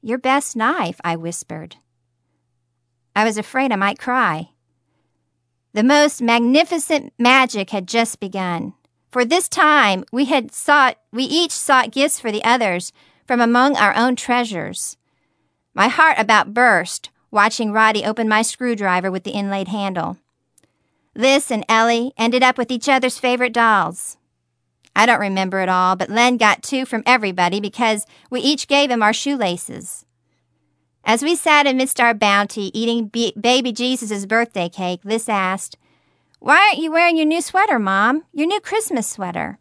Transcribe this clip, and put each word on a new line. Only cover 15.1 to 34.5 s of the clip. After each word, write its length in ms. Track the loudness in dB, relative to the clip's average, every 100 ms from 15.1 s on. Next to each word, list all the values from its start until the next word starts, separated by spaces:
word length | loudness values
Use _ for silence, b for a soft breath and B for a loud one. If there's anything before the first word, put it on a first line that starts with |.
| _ _ _ _ _ _
My 140 | 0 0
heart 300 | 4 2 4
about 360 | 4 2 2
burst, 560 | 2 4 4 0 -10 -14 _ _
watching 420 | 0 0 0 -2
Roddy 320 | 2 2 2
open 240 | -4 -2 0
my 140 | 0
screwdriver 680 | 0 -4 -4 -2 0 0 -2
with 140 | -6
the 60 | -6
inlaid 380 | -6 -4 -4 -6
handle. 500 | -6 -6 -6 -6 -10 _ _ _ _ _ _ _ _ _
Liz 360 | -2 2 2 0
and 140 | -6 0
Ellie 460 | 2 2 2 -2 -2
ended 240 | -2 2
up 160 | 2 2
with 120 | -2
each 200 | -4 0
other's 280 | 0 0 -2
favorite 360 | -2 0 0
dolls. 640 | 2 2 4 0 -6 -14 -16 _ _ _ _ _ _ _
I 120 | 2 4
don't 140 | 4
remember 400 | 0 -2 -2 -2
it 80 | 0
all, 260 | 2 2 0
but 140 | -2
Len 260 | 2 2 4
got 260 | 2 2
two 220 | -2 -6
from 180 | -4 -4 2
everybody 520 | 2 2 0 0 0
because 460 | -6 -2 0 0 -4 b b
we 120 | -2
each 280 | 0 -2 0
gave 220 | 2 2
him 120 | 2
our 120 | 2
shoelaces. 880 | 0 -4 -2 -2 -4 -8 -14 -14 -18 _ _ _ _ _ _ _ _ _ _
As 180 | -2 0
we 120 | 0
sat 320 | 0 4 4 4
amidst 340 | 2 -2 2
our 120 | 0
bounty, 580 | 2 2 2 0 -4 -6 -4
eating 280 | -2 -2 -4
be-, 260 | -4 -4 -2
baby 320 | 0 2 0
Jesus' 540 | -4 -2 -2 -4 -6 -2
birthday 420 | -2 -2